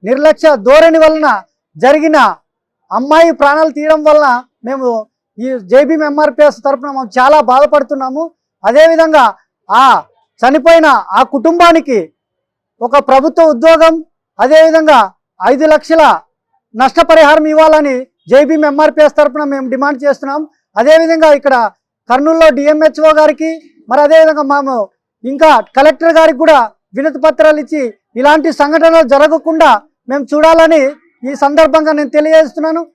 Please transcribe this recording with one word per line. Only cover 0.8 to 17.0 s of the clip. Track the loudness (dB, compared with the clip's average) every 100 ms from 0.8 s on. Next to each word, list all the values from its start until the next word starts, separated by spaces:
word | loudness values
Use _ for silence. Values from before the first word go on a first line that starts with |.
| 4 4
వలన | 2 2 -2 -4 -8 _ _ -4
జరిగిన | 0 0 0 0 0 -2 _ _ _ _ _ -8
అమ్మాయి | -2 0 0 0
ప్రాణాలు | -2 0 -2 -4
తీయడం | -4 -2 2
వలన | 2 0 -2 -8 _ -12
మేము | -8 -6 -6 -10 _ _ -12
ఈ | -10 -10 -2
జై | 0 0
భీమ్ | -2 -4
ఎంఆర్పీఎస్ | -2 -4 0 -2 0 -6
తరపున | -6 -8
మేము | -10 -8 -2
చాలా | 2 2 2
బాధపడుతున్నాము. | 0 0 -2 -2 -8 -8 -8 -10 _ _ _ -2
అదేవిధంగా | 2 2 2 0 2 0 -2 _ _ _
ఆ | 0 2 0 -4 _ _ _
చనిపోయిన | -2 0 2 2 2 0 -2 -4
ఆ | -2
కుటుంబానికి | -2 -4 2 2 2 0 -6 -6 _ _ _ _ _ _ _ -2
ఒక | -2 0
ప్రభుత్వ | 0 0 0 0
ఉద్యోగం, | 2 2 4 2 0 -10 _ _ -6
అదేవిధంగా | 0 4 4 2 2 2 0 _ _ _ -2
ఐదు | 0 0
లక్షల | 0 0 0 2 0 _ _ _ _ _ -4
నష్టపరిహారం | -2 0